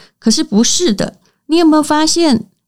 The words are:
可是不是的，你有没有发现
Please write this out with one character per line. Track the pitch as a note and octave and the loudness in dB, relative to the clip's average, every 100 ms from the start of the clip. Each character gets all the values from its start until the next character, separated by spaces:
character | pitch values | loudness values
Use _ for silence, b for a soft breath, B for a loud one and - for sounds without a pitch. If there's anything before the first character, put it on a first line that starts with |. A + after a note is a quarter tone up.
| b _ | b _
可 | A3+ | -2
是 | A3 | -2
不 | D#4 G3+ | -2 -2
是 | B3 - F4 | 0 0 -2
的， | F#3+ E3+ - _ _ - | -2 -6 -10 _ _ -2
你 | E4 | 2
有 | |
没 | E4 D4+ | 2 2
有 | |
发 | D4 D4+ | 0 0
现 | D#4 E4+ C#4+ G#3+ - _ | 0 0 0 0 -4 _